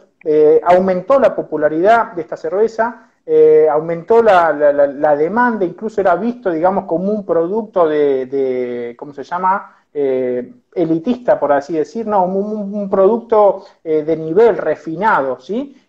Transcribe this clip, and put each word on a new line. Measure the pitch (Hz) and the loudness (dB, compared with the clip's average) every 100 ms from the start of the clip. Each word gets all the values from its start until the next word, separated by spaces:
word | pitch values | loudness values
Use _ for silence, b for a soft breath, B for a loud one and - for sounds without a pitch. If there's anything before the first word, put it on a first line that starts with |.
| _ _ | _ _
eh, | 165 151 151 160 | -2 2 4 4
aumentó | 170 185 190 180 180 269 | 4 2 2 -2 0 2
la | 208 | 2
popularidad | 175 - 151 151 165 196 233 220 | 0 -6 -2 -2 0 2 2 0
de | 175 | -8
esta | 156 160 | -10 -8
cerveza, | 160 185 220 220 233 240 _ _ - | -6 -2 -2 -2 -6 -6 _ _ 0
eh, | 156 156 156 156 | 4 6 6 4
aumentó | 147 165 170 165 226 | 2 -2 -8 2 4
la, | 220 180 165 | 6 4 4
la, | 147 147 | 2 2
la, | 143 143 | 4 0
la | 139 151 147 | 0 0 0
demanda, | 160 226 247 214 | 0 0 -2 0
incluso | 175 170 214 214 | -4 -6 -8 -2
era | 190 | 0
visto, | 175 233 240 190 | 0 -2 -4 -4
digamos, | 160 180 196 | -2 0 -2
como | 190 170 196 | -4 -4 -2
un | 214 190 | -6 -2
producto | 165 170 220 208 185 160 | -2 -2 -4 -4 -2 0
de, | 151 143 131 127 | 2 0 0 -4
de, | 139 131 127 123 120 120 120 | -4 -2 -2 -4 -6 -10 -12
¿cómo | 147 | -16
se | 139 | -16
llama?, | 131 180 185 202 - _ _ | -10 -4 -2 -2 -6 _ _
eh, | 147 139 131 127 123 123 - _ | -4 -2 -2 -2 -4 -8 -18 _
elitista, | 190 160 160 254 - - 151 | -4 -2 -2 -2 -4 -2 0
por | 143 | 2
así | 143 - | -2 -2
decir, | 160 147 226 214 | -6 -4 -6 -2
no, | 208 | 0
un, | 180 190 | 0 -2
un, | 208 214 196 | -4 -8 -8
un | 208 196 | -8 -4
producto, | 196 190 226 - 214 202 - B B | 2 2 0 0 2 2 0 B B
eh, | 165 156 | -4 -2
de | 151 160 | -2 -4
nivel | 160 175 233 180 | -2 2 2 2
refinado, | 156 147 165 160 220 175 135 123 | -4 -4 -6 -4 -2 0 -2 -6
¿sí? | - 226 285 B | -8 -8 -8 B